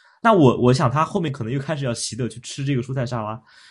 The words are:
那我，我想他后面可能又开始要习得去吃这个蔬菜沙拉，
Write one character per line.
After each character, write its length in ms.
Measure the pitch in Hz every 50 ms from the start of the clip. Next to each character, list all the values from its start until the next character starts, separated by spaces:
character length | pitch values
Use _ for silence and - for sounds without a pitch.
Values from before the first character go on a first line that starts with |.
| _ _ _ _
那 120 | - 226 220
我， 260 | 180 143 123 107 -
我 120 | 120 123
想 180 | 127 131 165 120
他 140 | 117 151 160
后 140 | 160 - 202
面 120 | 165 151
可 120 | 135 - 110
能 80 | 113
又 80 | 131 139
开 160 | 135 - 160
始 100 | 139 139
要 80 | 123 117
习 220 | - - - 107
得 120 | 117 123 110
去 120 | - 120
吃 220 | - - - - 139
这 120 | 139 143
个 60 | 120 123
蔬 100 | - 131
菜 120 | 135 120
沙 180 | 113 123 117 107
拉， 160 | 107 110 - - _ _ - - -